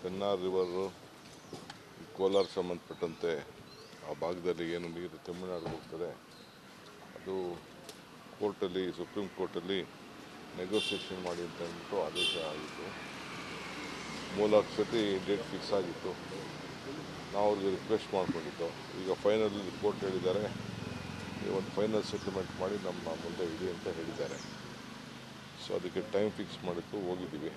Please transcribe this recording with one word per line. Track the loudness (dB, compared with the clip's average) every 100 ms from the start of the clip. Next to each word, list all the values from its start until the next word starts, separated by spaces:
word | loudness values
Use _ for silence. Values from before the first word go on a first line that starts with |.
ಪೆನ್ನಾರ್ | -2 0 4 4
ರಿವರು, | 4 4 4 2 0 -4 -16 -16 -18 -16 -12 -12 -12 -14 -14 -14 -12 2
ಕೋಲಾರ | 6 6 4 2
ಸಂಬಂಧಪಟ್ಟಂತೆ | 0 -2 -6 -2 -2 0 0 0 -2 -12 -16 -16 -16 -12 -8
ಆ |
ಭಾಗದಲ್ಲಿ | -2 0 0 0 2 0
ಏನು | 0 -2
ನೀರು | -4 -6 -8 -8
ತಮಿಳ್ನಾಡಿಗೆ | -6 -4 -4 -4
ಹೋಗ್ತದೆ, | -6 -6 -4 -4 -4 -14 -18 -18 -18 -18 -18 -16 -16 -14 -10
ಅದು | -2 -2 -2 -4 -10 -16 -14 -14 -16 -16 -16 0
ಕೋರ್ಟಲ್ಲಿ, | 0 2 0 2 0
ಸುಪ್ರೀಂ | 0 -2 -2 -4
ಕೋರ್ಟಲ್ಲಿ | 0 0 0 0 0 0 -8 -14 -14 -14 -14 -10 -4
ನೆಗೋಸಿಯೇಷನ್ | 2 2 2 -2 -2 -2
ಮಾಡಿ | -2 -2
ಅಂತ | -4 -4
ಅಂದ್ಬಿಟ್ಟು | -4 -4 -2 2
ಆದೇಶ | 2 2 2 2
ಆಗಿತ್ತು. | -2 -2 -6 -6 -6 -6 -8 -8 -8 -8 -6 -6 -6 -6 -6 -6 -6 -6 -2 4
ಮೂರ್ನಾಲ್ಕು | 10 10 10 2
ಸತಿ | 4 6 6 4 4
ಡೇಟ್ | 2
ಫಿಕ್ಸ್ | 2 -4 2
ಆಗಿತ್ತು. | 4 2 -2 -4 -4 -6 -6 -6 -8 -8 -8 -6 -6 -6 -8 -2
ನಾವು | 4 6
ಅವ್ರಿಗೆ | 6 4
ರಿಕ್ವೆಸ್ಟ್ | 2 2 2 4
ಮಾಡ್ಕೊಂಡಿದ್ದು, | 2 4 2 -2 -2 -2 -2 -6 -4
ಈಗ | 0
ಫೈನಲ್ | 4 6 8 6 4 -2 2
ಕೋರ್ಟ್ | 2 2
ಹೇಳಿದ್ದಾರೆ, | 2 4 4 4 2 -2 -6 -6 -6 -6 -6 -6 -6 -4
ನೀವು | 0 0
ಒಂದು | 2
ಫೈನಲ್ | 2 4 4
ಸೆಟಲ್‌ಮೆಂಟ್ | 2 -2 0 0 -2 0
ಮಾಡಿ | 0 2 -2
ನಮ್ಮ | -2 -4
ಮುಂದೆ | -4 -4 0 0 0
ಇಡಿ | -2
ಅಂತ | -2 -2
ಹೇಳಿದ್ದಾರೆ. | -2 -4 -2 -2 -2 -8 -10 -10 -10 -12 -12 -12 -12 -12 -12 -12 -10 -2
So | 0
ಅದಕ್ಕೆ | 0 -2 2
ಟೈಮ್ | 4 4
ಫಿಕ್ಸ್ | 2 -6 -4
ಮಾಡಿತ್ತು, | -2 -2 -2 -2 0
ಹೋಗಿದ್ದೀವಿ. | 0 -2 -4 -6